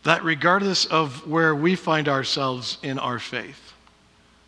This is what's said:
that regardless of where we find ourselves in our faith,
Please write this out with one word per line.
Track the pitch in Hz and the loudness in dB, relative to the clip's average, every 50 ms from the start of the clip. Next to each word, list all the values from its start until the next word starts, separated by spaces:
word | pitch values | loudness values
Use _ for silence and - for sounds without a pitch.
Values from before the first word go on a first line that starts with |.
| - | 4
that | 151 165 165 | 2 2 2
regardless | - 165 160 143 160 175 180 202 202 196 180 - - | 2 -2 -2 2 4 4 4 4 2 0 0 0 0
of | - 175 160 160 143 120 - - | 2 2 0 0 0 -6 -10 -8
where | 160 151 165 165 160 151 | -2 0 2 2 2 2
we | 143 151 175 185 | 2 2 2 2
find | 180 - 175 156 151 147 147 | 2 2 0 0 2 2 2
ourselves | 139 135 127 - - 147 135 131 127 123 117 107 - - | 0 0 0 -2 -2 -2 -2 -2 -2 -4 -6 -10 -10 -8
in | - 143 131 135 | -8 -6 -6 -4
our | - 127 123 117 | -4 -4 -6 -6
faith, | - - - 120 110 - 139 - - - - _ _ _ _ _ _ _ _ _ _ _ _ _ _ | -8 -8 -8 -10 -10 -10 -16 -20 -20 -20 -20 _ _ _ _ _ _ _ _ _ _ _ _ _ _